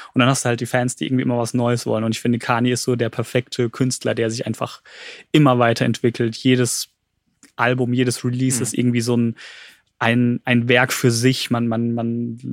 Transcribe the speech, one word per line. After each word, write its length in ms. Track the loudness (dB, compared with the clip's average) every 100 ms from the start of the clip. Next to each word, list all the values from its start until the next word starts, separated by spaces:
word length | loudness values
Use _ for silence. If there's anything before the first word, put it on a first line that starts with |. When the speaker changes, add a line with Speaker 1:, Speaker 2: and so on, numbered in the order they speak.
| -4
Speaker 1:
Und 60 | 2
dann 100 | 4
hast 160 | 2
du 40 | 0
halt 120 | -2
die 60 | -2
Fans, 300 | -2 -2 -4
die 100 | -2
irgendwie 160 | 0
immer 160 | 0 0
was 160 | -2
Neues 320 | 0 0 0 -2
wollen. 160 | -2
Und 80 | -2
ich 100 | -2
finde, 200 | -2 -2
Kanye 320 | 0 0 2
ist 100 | 0
so 140 | 0 -2
der 120 | -2
perfekte 600 | -4 -2 -2 -2 -2 -2
Künstler, 460 | 0 -2 -2 -4 -2
der 120 | -2
sich 160 | -4
einfach 380 | -6 -6 -8 -10 -20 -20 -20 -20 0
immer 300 | 4 6 6
weiterentwickelt. 720 | 4 2 0 0 -2 0 -4
Jedes 540 | 0 2 2 2 -2 -8 _ _ _ _ _ _
Album, 380 | -2 0 0 0
jedes 320 | 0 0 0
Release 320 | -4 -2 -2 -2
Speaker 2:
Mhm. 60 |
Speaker 1:
ist 100 | -4
irgendwie 280 | -2 0 0
so 140 | 0 0
ein, 200 | 0 -4 -14 -20 -20 -20 _ -4
ein, 420 | 0 2 2 0
ein 240 | 0 0 4
Werk 240 | 4 2
für 180 | 2 2
sich. 400 | 4 2 0 -2
Man, 180 | -2 -2
man, 260 | -2 -2
man 440 | -2 -2 -4 -6 -8 -10